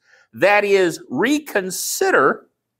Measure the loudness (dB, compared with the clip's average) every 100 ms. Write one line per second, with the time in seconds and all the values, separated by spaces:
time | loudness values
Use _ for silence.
0 | _ _ _ 0 2 2 2 2 2 -2
1 | -6 -2 0 -2 -2 -6 -6 -8 -8 -4
2 | 0 2 2 0 -10 _ _